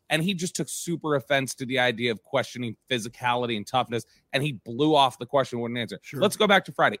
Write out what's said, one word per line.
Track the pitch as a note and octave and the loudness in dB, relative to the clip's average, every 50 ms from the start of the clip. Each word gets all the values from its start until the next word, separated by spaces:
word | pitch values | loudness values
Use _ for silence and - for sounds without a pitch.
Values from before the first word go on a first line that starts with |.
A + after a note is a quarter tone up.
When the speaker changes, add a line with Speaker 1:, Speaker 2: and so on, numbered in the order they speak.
| _ - | _ -2
Speaker 1:
and | D3 D#3 D#3+ | -2 0 0
he | F#3+ G3+ | 0 -2
just | D#3+ F#3 - - | -2 -4 -6 -4
took | - D#3 - | -6 -6 -6
super | - - - E3+ E3+ D3 - D#3 D3 | -8 -8 -6 -6 -6 -4 -2 0 0
offense | C#3 - - C#3+ C#3 C3+ B2 - | 0 0 2 0 0 0 -2 -6
to | - C3+ | -8 -6
the | A#2 C3 B2+ | -4 0 2
idea | B2 B2+ A#2+ G#2+ B2 A#2+ A2 | 2 2 2 0 0 -2 -2
of | F#2+ - | -2 -6
questioning | _ - B2+ A#2 - - A#2+ B2 A#2 G2+ - _ _ | _ -2 -2 -2 -2 -6 -8 -8 -8 -8 -10 _ _
physicality | C3 A#2+ G2+ A#2+ - - B2 B2 A#2+ B2 B2 A#2 A#2 | -4 -4 -4 -6 -10 -4 -2 0 0 0 0 -2 -2
and | G#2 G2 | -4 -4
toughness, | - - B2+ A#2 A2+ B2 A2+ - - _ _ _ _ - | -2 -2 -2 0 0 -2 -4 -6 -6 _ _ _ _ -2
and | C3+ C#3 | -2 -2
he | D#3 C3 | -2 -4
blew | G2 - A#2 A#2 B2 D3+ D#3 D#3 | -6 -10 -10 -2 0 2 4 6
off | C#3+ C#3 B2+ - - | 6 4 4 2 -4
the | B2 | -8
question, | - - C#3 B2+ - B2 A#2 | 0 0 0 0 0 -2 -4
wouldn't | A#2 A#2 A#2+ B2 | -4 -4 -4 -4
answer. | A2+ - G2 F2 - | -4 -6 -8 -12 -12
Speaker 2:
Sure. | - D3 C3 | -10 -2 0
Speaker 1:
Let's | F3+ G#3 - | 2 2 4
go | - G#3+ | 2 4
back | G3 G3+ F#3 - | 6 6 4 4
to | - - | 0 0
Friday. | - D#3 B2 G#2 - | 2 2 2 2 0